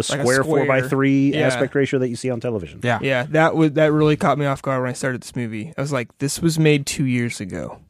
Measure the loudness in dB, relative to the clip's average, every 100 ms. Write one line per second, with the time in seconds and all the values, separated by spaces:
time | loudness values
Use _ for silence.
0 | -2 0 2 2 2 2 2 0 0 2
1 | 4 4 4 2 0 0 0 0 0 0
2 | -2 -2 -4 -4 -4 -4 -6 -6 -2 -2
3 | 0 -2 0 2 2 4 2 4 2 4
4 | 2 2 2 0 0 -2 -4 -2 -4 -4
5 | -6 -6 -8 -8 -6 -8 -8 -6 -4 -4
6 | -6 _ -6 0 0 4 4 4 0 -2
7 | 0 0 -2 -4 -8 -8 -10 -14